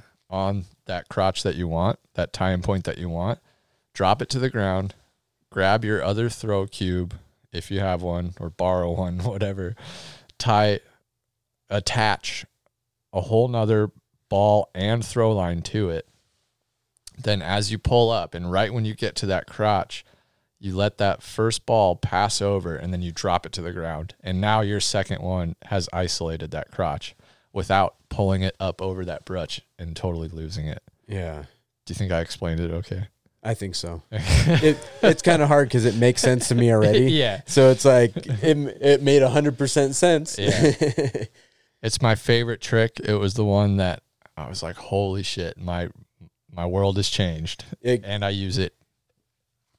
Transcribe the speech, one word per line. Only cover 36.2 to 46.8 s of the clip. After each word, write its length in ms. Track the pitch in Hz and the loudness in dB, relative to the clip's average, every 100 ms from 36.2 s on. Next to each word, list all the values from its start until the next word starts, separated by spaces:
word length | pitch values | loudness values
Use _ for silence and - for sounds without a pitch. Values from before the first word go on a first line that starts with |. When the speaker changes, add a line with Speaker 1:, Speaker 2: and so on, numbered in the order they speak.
Speaker 2:
sense 280 | 139 127 - | 4 2 2
to 60 | |
me 160 | 120 120 | 4 6
already. 380 | 113 107 107 131 | 6 6 6 6
Speaker 1:
<laughs> 0 | |
Yeah. 300 | 156 120 98 - | 4 2 -2 0
Speaker 2:
So 240 | - 131 | 8 8
it's 140 | 131 139 | 8 8
like, 280 | 127 120 - | 8 6 2
it, 400 | - 110 160 147 139 - | -6 0 2 2 0 2
it 200 | 139 143 | 4 6
made 200 | 139 143 | 6 6
a 80 | 135 | 6
hundred 260 | 147 147 123 | 4 2 0
percent 360 | 135 147 139 | 0 2 2
sense. 440 | 139 175 160 160 - | 4 4 4 0 -2
Speaker 1:
Yeah. 340 | 101 107 151 - | 0 4 4 4
Speaker 2:
<laughs> 540 | 147 147 143 - - _ _ _ _ _ | 0 0 -2 -4 -10 _ _ _ _ _
Speaker 1:
It's 200 | 113 - | -6 0
my 120 | 120 | 2
favorite 460 | 110 - 117 117 113 | 2 2 2 0 -6
trick. 400 | - 117 113 - | 0 2 2 -2
It 120 | - | -2
was 180 | 104 101 | 0 0
the 120 | 113 104 | 0 2
one 320 | 101 101 98 | 4 4 2
that 240 | 92 - _ _ _ - | 0 -4 _ _ _ -16
I 140 | 67 | -12
was 120 | 92 | -10
like, 140 | 85 85 | -10 -12
"Holy 460 | - 98 98 95 | -6 -2 -2 -4
shit, 340 | 92 - 85 - | -6 -6 -8 -8
my, 320 | 90 87 87 - - _ 82 _ _ | -6 -6 -6 -10 -20 _ -20 _ _
my 140 | 87 87 | -8 -4
world 320 | 92 | 0